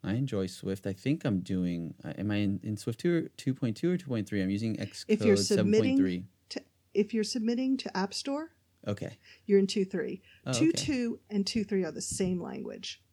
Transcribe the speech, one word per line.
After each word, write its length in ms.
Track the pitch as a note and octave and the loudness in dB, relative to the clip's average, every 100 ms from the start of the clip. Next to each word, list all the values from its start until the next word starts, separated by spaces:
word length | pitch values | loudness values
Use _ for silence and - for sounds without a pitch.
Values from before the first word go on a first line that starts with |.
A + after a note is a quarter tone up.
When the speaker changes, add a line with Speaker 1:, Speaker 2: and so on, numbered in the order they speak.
Speaker 1:
I 100 | - | -2
enjoy 320 | A2 C3+ G#2 F#2+ | -2 0 0 -2
Swift. 380 | - G2 F#2+ G2 | -4 -6 -4 -4
I 80 | |
think 320 | F#2+ C3 D#3+ - | -4 -2 0 2
I'm 140 | G2 | 0
doing, 560 | F2+ F#2+ F2+ E2+ E2 - | 0 0 0 -2 -6 -8
uh, 100 | - - | -10 -6
am 120 | G2+ | -2
I 60 | G#2 | 0
in, 220 | G#2 G2 | 0 -2
in 160 | - G#2+ | -4 -4
Swift 220 | - A#2 | -4 -2
two 140 | F3 E3+ | 0 0
or 60 | - | -2
two 240 | - - | -6 -4
point 220 | B2+ B2 G#2+ | -2 -2 0
two 140 | E3+ | 0
or 60 | F3+ | 0
two 100 | C#3 | -2
point 200 | A#2 G2+ | -4 -2
three? 140 | G#2 | 0
I'm 80 | F#2+ | 0
using 260 | G2+ A2+ - G2+ - - | 0 -2 -2 -6 -10 0
Speaker 2:
If 140 | A3 | 2
you're 120 | A3 G3 | 6 6
Speaker 1:
Xcode 40 | G3 | 6
seven 260 | G3 F3+ | 4 6
point 40 | G#3+ | 4
three. 200 | C4 C4+ | 4 4
Speaker 2:
submitting 300 | F#3+ F3+ - _ _ | 2 0 -6 _ _
to, 140 | - - _ _ | -12 -12 _ _
if 200 | - G#3 | 0 0
you're 100 | A3+ | 0
submitting 540 | G#3 B3+ A3 A#3+ C4 C4 | -2 -2 0 0 0 0
to 200 | - F#3+ | -2 -2
App 160 | G3 | -2
Store, 380 | - - C#4 D#4+ _ _ _ - | -4 -6 -6 -6 _ _ _ -6
Speaker 1:
Okay. 300 | G#2 - - - - - | -6 -6 -12 -20 -20 4
Speaker 2:
you're 140 | G3 | 4
in 80 | G3 | 4
two 180 | - F#3+ | 0 -2
three. 360 | F#3 D#3 - - - - | -2 -4 -6 -12 -14 -4
Speaker 1:
Oh, 60 | |
okay. 80 | B2 | 2
Speaker 2:
Two 120 | D#4+ | 4
two 460 | E4 - C4+ A#3+ A3+ _ | 4 0 0 0 -4 _
and 160 | G#3 G3 | -2 0
two 160 | A#3 | 0
three 200 | G3 G3 E3+ | 0 0 0
are 60 | |
the 100 | D3+ | -4
same 400 | - - F#3 F3+ | -8 -2 0 0
language. 600 | F3 - - G1+ - - _ | -4 -8 -8 -10 -12 -14 _